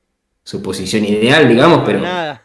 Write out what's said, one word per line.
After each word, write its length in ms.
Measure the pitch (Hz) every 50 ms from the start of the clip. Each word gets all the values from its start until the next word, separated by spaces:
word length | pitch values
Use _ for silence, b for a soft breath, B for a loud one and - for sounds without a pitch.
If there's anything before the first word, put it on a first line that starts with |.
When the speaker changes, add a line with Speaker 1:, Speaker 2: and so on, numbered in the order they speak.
| _ _ _ _ _ _ _ _ _
Speaker 1:
su 180 | - - 95 95
posición 420 | 95 92 - 95 90 - 110 104
ideal, 440 | 104 104 107 110 123 143 160 151 123
digamos, 300 | 117 117 139 170 165 143
Speaker 2:
Para 80 | -
Speaker 1:
pero, 140 | - 104 -
Speaker 2:
nada. 420 | - 175 180 180 165 151 139 - _